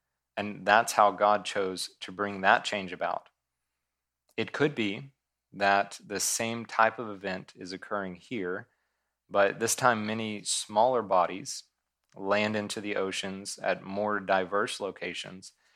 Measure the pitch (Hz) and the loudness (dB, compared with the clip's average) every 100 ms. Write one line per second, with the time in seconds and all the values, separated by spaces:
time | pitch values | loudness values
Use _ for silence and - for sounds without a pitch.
0 | _ _ _ - 104 101 95 107 117 - | _ _ _ -8 -6 -4 4 4 4 6
1 | 104 92 104 104 - 104 95 90 - _ | 4 6 4 4 0 -2 -2 -4 -8 _
2 | - 92 101 98 98 117 - 104 92 87 | -12 -6 -6 2 4 4 2 -6 -6 -4
3 | 85 - - _ _ _ _ _ _ _ | -4 -4 -10 _ _ _ _ _ _ _
4 | _ _ _ - 110 - 147 143 104 110 | _ _ _ -6 -6 0 0 2 -2 -4
5 | 135 _ _ _ _ - 98 101 101 - | -10 _ _ _ _ 0 4 4 2 -6
6 | 95 98 - - 113 117 113 - 113 - | -8 -4 -2 -2 -2 -4 -2 2 2 2
7 | 113 98 95 92 - - 90 92 - 104 | -8 -8 -6 -6 -10 -14 -12 -12 -6 -6
8 | 95 90 - 117 90 95 117 _ _ _ | -6 -10 -8 -6 -4 -6 -10 _ _ _
9 | _ _ _ 101 101 101 113 - 127 110 | _ _ _ 4 4 4 0 2 2 2
10 | 107 110 110 104 - - - 107 123 127 | 0 -4 -6 -6 -4 -6 0 4 4 4
11 | 98 92 85 90 - - - _ _ _ | 2 4 2 -2 -10 -12 -16 _ _ _
12 | _ - 98 104 107 107 104 113 104 98 | _ -10 -2 0 2 -2 -4 -6 -4 -4
13 | 95 - 98 95 101 - 101 90 95 101 | -4 -4 -8 -10 -12 -6 -4 -4 -4 -4
14 | 104 104 95 95 90 101 117 - 98 - | -2 -2 0 0 2 -2 -2 -4 -8 -8
15 | 92 85 98 92 - - _ | -10 -10 -12 -14 -18 -20 _